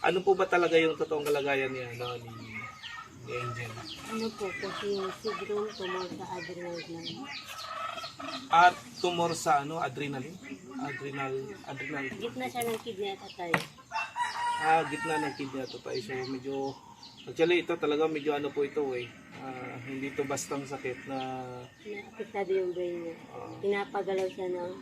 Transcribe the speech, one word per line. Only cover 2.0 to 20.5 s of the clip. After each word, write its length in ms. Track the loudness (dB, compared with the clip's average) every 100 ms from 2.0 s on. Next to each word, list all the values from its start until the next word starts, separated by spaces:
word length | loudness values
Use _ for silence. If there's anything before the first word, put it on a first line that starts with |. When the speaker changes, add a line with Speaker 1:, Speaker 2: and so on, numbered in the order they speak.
| -4 -4
Speaker 1:
ni, 80 | -8 -10 -8 -8 -8 -10 -10 -10 -12 -14
ni 80 | -6
Angel? 400 | -4 -2 -4 -6 -6 -8 -10 -4
Speaker 2:
Ano 160 | -2 -2 -2
po, 160 | -4
kasi 480 | -2 -4 -2 0 0 0 -2
siguro 480 | -4 -4 0 0 0
tumor 320 | -2 -2 -2
sa 200 | -2 -6 -6 -6
adrenal 400 | -6 -6 -4 -6
gland. 400 | -6 -8 -6 -8 -8 -10 -10 -10 -6 -4 -4 -4 -8 -8 -8 -6 6
Speaker 1:
At 240 | 10 10 8 -10 -2
tumor 320 | 0 2 2
sa, 320 | 2 6 4
ano, 160 | 4 0
adrenaline? 560 | -2 -2 -4 -4 -6 -10 -12 -12 -10 -6
Adrenal, 480 | -4 -4 -4 -4 -2 -2 -4 -10
adrenal. 400 | -10 -8 -4 -2 -4 -4
Speaker 2:
Gitna 240 | -6 -2 -4
siya 160 | 0 0
ng 120 | 0
kidney 320 | -2 -2 -2 -2
at 80 |
atay. 320 | -8 -6 -2 -2 -4 -14 -8 -6 -6 -4 -4 -2 -4 -2
Speaker 1:
Ah, 240 | 2 2
gitna 320 | 2 -2 0 0
ng 160 | 0
kidney 300 | -4 -6 -6
ato 160 | -8 -8
tayo. 160 | -6 -6
So, 140 | -4 -6 -4
medyo, 260 | -6 -4 -2 -2 -4 -14 -18 -20 -16
actually, 400 | -12 4 6 6
ito 80 | 4
talaga 300 | 2 4 4 4
medyo 300 | 4 2 2
ano 160 | 2
po 80 | 2
ito 220 | 2 2 2
eh. 160 | 0 -4 -10 -16 -10
Ah, 400 | -8 -6 -6 -8
hindi 300 | -6 -4 -4
to 80 | -2
bastang 400 | 0 0 0